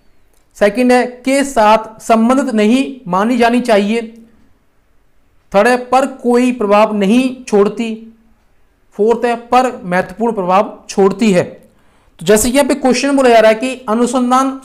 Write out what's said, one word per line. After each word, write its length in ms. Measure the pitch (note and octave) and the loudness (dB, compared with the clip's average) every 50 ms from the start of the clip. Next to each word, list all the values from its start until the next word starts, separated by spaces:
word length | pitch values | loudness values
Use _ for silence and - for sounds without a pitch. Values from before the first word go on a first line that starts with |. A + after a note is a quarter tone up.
| _ _ _ _ _ _ _ _ _ _ _ | _ _ _ _ _ _ _ _ _ _ _
Second 340 | - G#3 G#3 G#3 B3 B3+ B3 | -2 -2 0 0 0 0 2
है, 140 | B3 B3 B3 | 2 2 0
के 380 | B3 - - - C4 C4+ C#4 C4+ | -2 -8 -8 -4 -2 -2 -2 -2
साथ 580 | C#4 - A#3 G#3+ G#3 A3 A3 - - - - | -2 0 0 2 4 2 2 0 -4 -18 -12
संबंधित 520 | - - A3+ A3 A3+ A#3 C4 C4+ C#4 C4+ A3 | -2 0 2 2 4 2 2 0 0 -2 -2
नहीं 280 | G#3+ G#3 G#3+ B3 C4+ C#4 C4+ - - - | 0 2 2 2 0 0 -4 -8 -14 -10
मानी 300 | F3+ F3 F#3+ G#3 A#3 B3+ | -4 -2 -2 0 0 0
जानी 220 | A3+ A#3 A#3 A#3 B3 | 0 0 2 0 0
चाहिए। 400 | B3 A#3+ A3 G3 G3+ G3+ A3+ A#3 A3+ A3 - - - _ _ _ _ _ _ _ _ _ _ _ _ _ _ _ _ _ _ _ _ _ _ _ _ _ | 0 2 2 2 2 0 -2 -4 -6 -8 -16 -20 -20 _ _ _ _ _ _ _ _ _ _ _ _ _ _ _ _ _ _ _ _ _ _ _ _ _
थर्ड 160 | - G3 G#3+ | 0 2 2
है, 80 | A#3+ B3 | 2 0
पर 280 | B3 B3 - B3+ C4 C#4 C4 C4+ | 0 -2 0 0 0 0 0 -6
कोई 340 | - - A#3+ A#3+ A#3+ B3+ B3 B3 | -6 -2 0 0 2 2 0 -2
प्रभाव 420 | B3 A3+ G3 G3+ G#3 A3 G#3+ G#3+ | -2 0 2 2 2 2 2 0
नहीं 480 | G#3 G3 F#3+ A3+ B3 C4+ B3+ B3+ - - | -2 0 2 2 2 0 -2 -6 -8 -10
छोड़ती। 680 | - - G3+ G3+ G3+ G#3 - A#3 A3+ A3 A3 - - - _ _ _ _ _ _ _ _ _ _ _ _ _ _ _ _ | -2 0 2 2 0 -2 -6 -8 -8 -8 -12 -14 -20 -20 _ _ _ _ _ _ _ _ _ _ _ _ _ _ _ _
फोर्थ 280 | - G3+ A3+ A#3 A3+ A#3+ | -2 0 0 0 0 -2
है, 100 | A#3+ A#3 | -4 -4
पर 460 | A#3 A#3 - B3 B3 B3+ B3 A3+ - - | -4 -6 -2 0 0 0 0 -4 -8 -8
महत्वपूर्ण 520 | F3+ F3+ F#3 F#3 - - - A3 A3+ A3 | -4 -4 -4 -4 -4 -6 -6 -4 -4 -4
प्रभाव 420 | G3+ F3+ F3 F#3 G3 G#3+ C4+ - - _ - | -4 -2 0 0 0 0 -2 -6 -18 _ -10
छोड़ती 420 | - G#3 F#3+ G3 F#3+ F#3+ A#3 G#3+ | -2 0 0 0 2 0 0 0
है। 120 | F#3 F3 C#3 - - - _ _ _ _ _ _ _ _ _ _ _ - | 2 0 0 -4 -8 -20 _ _ _ _ _ _ _ _ _ _ _ -10
तो 60 | E3+ | 0
जैसे 260 | E3+ G#3+ G#3 - B3 | 0 2 2 2 0
कि 60 | A#3 | 0
यहाँ 100 | C#4 C#4+ | 0 0
पे 80 | C4+ D4 | 0 -2
क्वेश्चन 400 | - - B3+ A#3+ B3 C#4 C#4 C#4+ | -2 0 -2 0 0 -2 -2 0
बोला 140 | C#4 C4 A#3+ | 2 2 4
जा 100 | A#3 A3+ | 4 4
रहा 120 | A3 A3 | 4 4
है 40 | A3 | 2
कि 300 | A3 C4 C4 C4 B3+ - - | 0 -2 -8 -10 -10 -6 -4
अनुसंधान 720 | G#3+ A#3 A#3+ A#3+ B3 B3+ B3 B3 B3+ C4 C4+ C4+ C4+ C4+ - | -2 -2 -2 0 0 -2 -2 0 0 0 0 -2 -4 -8 -6